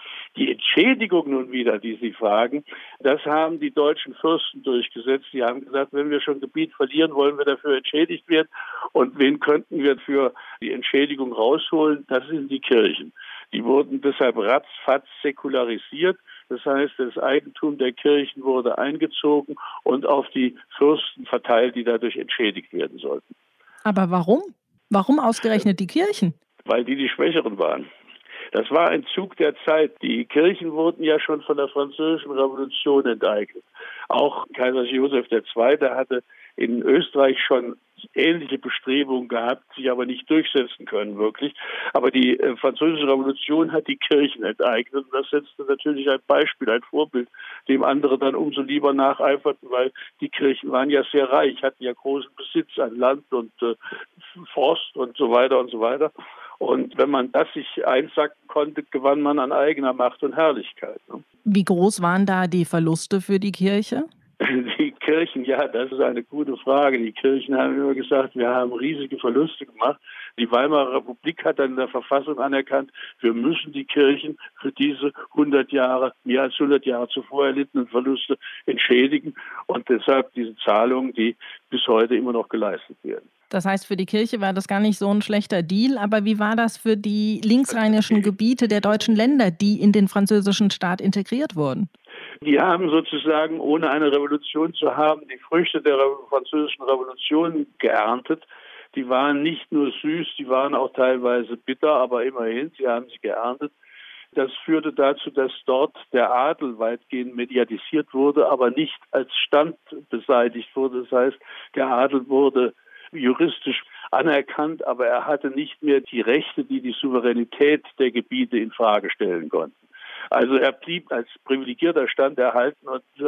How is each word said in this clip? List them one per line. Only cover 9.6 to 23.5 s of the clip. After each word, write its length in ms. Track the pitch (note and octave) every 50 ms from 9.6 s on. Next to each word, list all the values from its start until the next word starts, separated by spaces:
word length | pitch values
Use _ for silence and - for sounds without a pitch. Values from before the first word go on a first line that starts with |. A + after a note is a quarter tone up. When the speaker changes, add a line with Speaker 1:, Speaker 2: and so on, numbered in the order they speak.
| - - - -
Speaker 1:
wir 180 | C3+ C#3+ C3+ A#2+
für 360 | - - C#3 C#3 C3+ B2 - - - - - -
die 120 | A#2+ A2+ -
Entschädigung 600 | B2 B2 - - C#3 C#3+ C#3 C#3+ C3+ C3+ B2+ A#2
rausholen? 720 | A2+ A2 A#2+ C#3+ D#3 D#3 - - D#3+ D#3 D3+ D3 C#3+ C#3+ -
Das 180 | C3+ - C3+
sind 240 | C#3+ D#3+ D#3 C#3 C#3
die 100 | C3+ C3
Kirchen. 520 | - - C3 A#2 G#2+ F#2 D2+ - - - - - - - - - - - -
Die 100 | A2 A2+
wurden 360 | A#2+ C3 C#3 C#3 C3+ C3+ C3+
deshalb 360 | C#3 C#3+ C3+ - C#3+ B2 A2+
ratzfatz 680 | A#2 G2+ G#2 B2 C#3+ - - - - - - C3 C#3 - - - - -
säkularisiert. 960 | D3 C#3 - - C#3+ C3+ C3 B2 A#2 A#2 G2+ - - - C#3+ E3 F#3 F#3 - _ - - - _ -
Das 160 | C3 A#2+ -
heißt, 300 | D3+ C#3 C#3 C#3+ C#3 - -
das 180 | C3 B2 -
Eigentum 640 | - - C3+ C3+ D3+ - - - - - D#3 D3 C3+
der 140 | C3+ B2+ B2
Kirchen 500 | - - D3 D3 C#3+ C#3 C3 - C#3 C3
wurde 340 | C3 C3 B2+ A#2+ A#2+ -
eingezogen 800 | - B2 C#3 D3 D#3+ D#3+ D3+ - - - D3 D3 D3 C#3+ - D3 - - - - - -
und 200 | - C3 C#3 C#3
auf 240 | - D3 C#3 C3 -
die 260 | - C3+ B2+ B2 B2 - - _ -
Fürsten 480 | - C#3 D3 D#3 D3+ - - - - B2+
verteilt, 520 | - - A#2+ - - A#2+ A2+ A#2+ B2+ A#2+
die 80 | B2 A#2
dadurch 320 | A#2 A#2 A2+ A#2+ A#2 -
entschädigt 560 | - - - - - A#2+ G#2 F#2 F#2 E2 - -
werden 260 | F2 D2+ - - C2
sollten. 360 | D2 C#2+ C#2 C#2 - _ - _ _ _